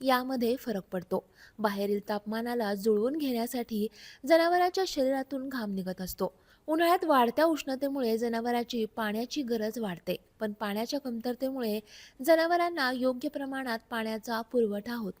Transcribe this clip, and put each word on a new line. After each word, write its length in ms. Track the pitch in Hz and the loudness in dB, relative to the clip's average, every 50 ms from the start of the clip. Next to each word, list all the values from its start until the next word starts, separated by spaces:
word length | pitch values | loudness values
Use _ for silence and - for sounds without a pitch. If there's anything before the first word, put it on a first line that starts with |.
यामध्ये 540 | 262 262 254 247 254 254 269 247 233 226 247 | 2 2 2 2 2 -2 -2 0 0 0 0
फरक 280 | 269 - 247 208 190 - _ | 0 -2 -4 -4 -4 -6 _
पडतो. 320 | - 185 170 - 190 185 - _ _ - - - _ - | -8 -8 -4 -4 -4 -4 -4 _ _ -20 -20 -20 _ -2
बाहेरील 480 | 214 208 202 196 202 208 208 202 196 - | -2 -2 0 -2 0 0 0 -2 -2 -4
तापमानाला 640 | 208 208 - 214 214 226 233 240 240 240 220 202 208 | -6 -4 -4 -4 -4 -4 -4 -2 -2 -2 -2 -2 -2
जुळवून 440 | 196 196 226 214 208 214 254 294 | 0 2 4 4 4 2 2 0
घेण्यासाठी 720 | 330 294 262 247 226 226 240 - 247 233 - 226 208 208 220 - - - - - - - | -2 -2 -2 0 -2 -2 -2 -4 -6 -4 -4 -2 -2 -2 -4 -6 -12 -20 -20 -18 -8 4
जनावरांच्या 560 | 262 330 330 330 339 349 359 359 359 359 381 381 | 4 6 6 6 6 4 4 4 2 2 0 -2
शरीरातून 600 | 349 - 302 262 262 269 269 262 - 285 262 262 277 | 0 0 0 2 2 2 0 -2 -4 -6 -6 -6 -6
घाम 240 | 262 247 220 208 196 | -6 -4 -4 -4 -4
निघत 280 | 190 180 185 185 - | -4 -4 -6 -6 -6
असतो. 320 | 185 180 - - 190 180 - _ _ _ _ _ _ | -8 -8 -4 -4 -4 -4 -4 _ _ _ _ _ _
उन्हाळ्यात 360 | - 311 320 339 339 349 370 370 | 0 2 4 6 6 4 4 4
वाढत्या 400 | 311 294 254 240 233 226 285 311 | 4 6 6 6 4 4 4 4
उष्णतेमुळे 720 | 330 320 277 - 277 262 254 285 277 277 285 254 226 226 | 4 4 0 -2 -4 -2 -2 -2 -2 0 0 0 0 2
जनावरांची 680 | 220 240 240 233 226 233 240 240 240 233 233 247 233 214 | 0 0 -2 -2 -2 -2 0 0 0 -2 -2 -2 -2 -4
पाण्याची 560 | 214 - 240 220 208 208 220 240 247 - 302 | -2 -4 -4 -4 -2 -2 -2 -4 -4 -4 -4
गरज 380 | 277 226 240 220 214 220 220 240 | -2 -2 -2 -2 -2 -4 -4 -4
वाढते, 360 | 226 196 175 165 - - 180 - _ _ _ - | -6 -6 -6 -6 -6 -6 -6 -6 _ _ _ -6
पण 120 | 220 214 | -6 -6
पाण्याच्या 480 | 208 - 220 202 202 214 233 233 294 277 | -4 -4 -4 -4 -2 -4 -4 -4 -6 -6
कमतरतेमुळे 800 | - 254 233 226 - 247 240 - 269 262 269 262 240 214 208 214 214 - - - - - _ - 262 | -6 -6 -8 -4 -4 -6 -4 -2 -4 -4 -2 -2 -2 -2 -2 -4 -6 -10 -18 -20 -20 -20 _ -2 4
जनावरांना 680 | 311 330 320 330 330 349 349 349 349 349 320 269 254 262 | 4 4 4 4 2 2 2 2 0 0 0 0 0 0
योग्य 340 | 247 247 254 254 247 285 294 | 0 0 0 0 0 -4 -6
प्रमाणात 500 | - 285 277 269 269 269 269 254 226 226 - _ | -6 -6 -6 -6 -6 -6 -4 -4 -6 -6 -6 _
पाण्याचा 500 | 240 226 220 220 220 220 208 240 226 220 | -6 -4 -4 -4 -6 -6 -6 -6 -6 -6
पुरवठा 520 | 233 - - 247 233 208 202 208 208 233 240 | -4 0 2 2 2 2 0 -4 -6 -6 -8
होत 180 | 240 220 185 - _ | -6 -6 -8 -8 _